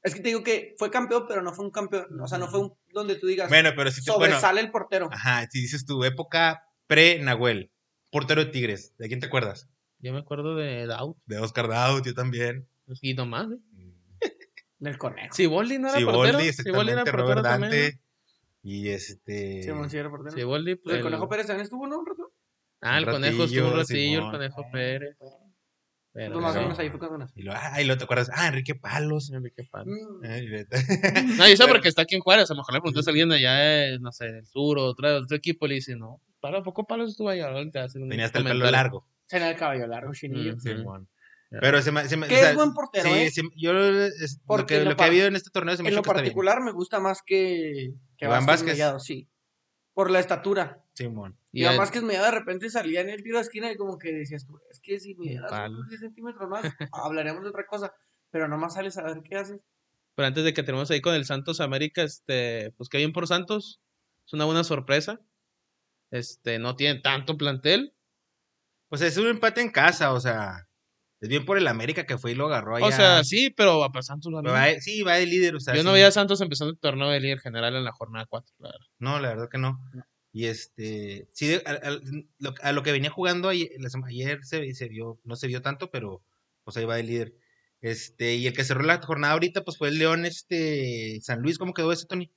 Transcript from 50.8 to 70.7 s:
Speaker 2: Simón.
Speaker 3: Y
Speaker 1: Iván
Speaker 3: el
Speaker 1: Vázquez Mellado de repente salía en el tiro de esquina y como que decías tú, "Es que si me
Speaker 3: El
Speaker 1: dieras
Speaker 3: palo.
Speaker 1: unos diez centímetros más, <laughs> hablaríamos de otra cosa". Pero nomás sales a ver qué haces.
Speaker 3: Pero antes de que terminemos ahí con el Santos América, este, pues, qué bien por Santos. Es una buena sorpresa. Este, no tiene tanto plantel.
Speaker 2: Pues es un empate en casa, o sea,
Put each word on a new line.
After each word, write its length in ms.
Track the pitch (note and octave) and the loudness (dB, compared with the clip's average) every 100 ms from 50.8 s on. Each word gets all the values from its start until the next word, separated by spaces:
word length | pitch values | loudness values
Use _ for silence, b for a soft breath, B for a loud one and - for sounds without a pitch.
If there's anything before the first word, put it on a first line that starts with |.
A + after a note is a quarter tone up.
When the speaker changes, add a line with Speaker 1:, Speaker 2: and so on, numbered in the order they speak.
| _ | _
Speaker 2:
Simón. 420 | - B2 A2 G2 - _ | -10 -10 -8 -12 -18 _
Speaker 3:
Y 100 | B2 | 0
Speaker 1:
Iván 120 | B2+ | 4
Speaker 3:
el 60 | B2+ | 4
Speaker 1:
Vázquez 240 | G3+ A#3+ | 2 0
Mellado 220 | A3+ F#3+ G#3 | -2 2 2
de 60 | |
repente 380 | A3 A3 F#3 A3 | 2 -4 -6 -4
salía 320 | A#3 E3+ E3+ | -4 -2 -2
en 80 | F#3+ | -4
el 140 | G#3 | -8
tiro 140 | G#3+ A#3 | -4 -2
de 40 | |
esquina 280 | A3+ G#3+ A#3 | -2 -6 -8
y 40 | G3+ | -6
como 220 | G3 E3+ | -8 -8
que 160 | E3 | -8
decías 320 | D#3 D3 D3 C3 | -8 -8 -12 -14
tú, 140 | D3+ _ | -20 _
"Es 100 | - | -20
que 180 | - G3 | -8 -8
si 160 | F#3+ F3+ | -8 -12
me 100 | E3 | -10
Speaker 3:
El 40 | |
Speaker 1:
dieras 180 | B2 - | -8 -8
Speaker 3:
palo. 280 | G#2 G#2 A2+ | -6 -6 -10
Speaker 1:
unos 120 | B2+ | -12
diez 120 | A3 | -14
centímetros 460 | A3 A3+ A#3 A#3 F#3+ | -16 -14 -14 -10 -8
más, 140 | G3+ | -6
<laughs> 300 | E3 - D3 | -8 -8 -12
hablaríamos 500 | C3+ C3+ D#3 D3+ E3 | -8 -6 -4 -4 -6
de 60 | G3+ | -10
otra 160 | G3+ G3 | -10 -10
cosa". 260 | G#3 G3 _ _ _ _ | -8 -10 _ _ _ _
Pero 180 | E3 D#3 | -6 -4
nomás 280 | D3+ E3+ F3+ | -4 -6 -6
sales 240 | G3 F#3+ | -8 -8
a 40 | |
ver 200 | D#3+ D#3+ D#3 | -10 -10 -10
qué 80 | G3 | -10
haces. 240 | G3 G3+ _ _ _ _ _ | -10 -14 _ _ _ _ _
Speaker 3:
Pero 140 | - C3+ | -2 -2
antes 160 | C#3 | 2
de 100 | D#3+ | 0
que 80 | D#3 | 0
terminemos 300 | C3+ C3 C#3+ | -4 -4 -2
ahí 100 | D3 | 0
con 140 | E3+ E3 | 2 0
el 100 | C3+ | -2
Santos 340 | C#3 C#3 D#3+ | -6 -4 -4
América, 420 | D3 C3+ D3+ - | -2 -2 -4 -2
este, 680 | D#3 - - C3 A#2+ A#2 G#2+ _ | -4 -6 -4 -2 -2 -4 -8 _
pues, 120 | B2 | -6
qué 100 | C#3 | -2
bien 140 | D3+ | 0
por 120 | E3 E3+ | -2 0
Santos. 540 | F3 F3+ G#3+ - - _ _ _ _ _ | -2 0 -6 -6 -20 _ _ _ _ _
Es 60 | |
una 120 | D3+ D3+ | -2 2
buena 180 | E3 | 2
sorpresa. 560 | E3 D3 C3+ C#3+ D#3 A3+ _ _ _ _ _ _ _ _ _ B2 | 2 -2 2 0 0 -10 _ _ _ _ _ _ _ _ _ -10
Este, 440 | A#2+ - A#2+ A2+ | -10 -8 -4 -2
no 160 | A#2+ B2+ | -4 0
tiene 240 | C#3+ C3+ | 0 0
tanto 360 | C3+ C3+ C3+ D3+ | 0 -2 -4 -4
plantel. 560 | D3 C3+ D3 G3+ C#4 _ _ _ _ _ _ _ _ _ _ | -2 0 2 2 0 _ _ _ _ _ _ _ _ _ _
Speaker 2:
Pues 120 | D3 | 0
es 160 | E3+ D#3 | 0 2
un 100 | A3+ | 0
empate 340 | A3+ A3 A3+ | 2 2 2
en 80 | A#3+ | 0
casa, 420 | - E3 - D3 | 4 4 4 0
o 60 | B2+ | 0
sea, 480 | B2 A2+ G2+ F2+ - | -2 -4 -6 -10 -18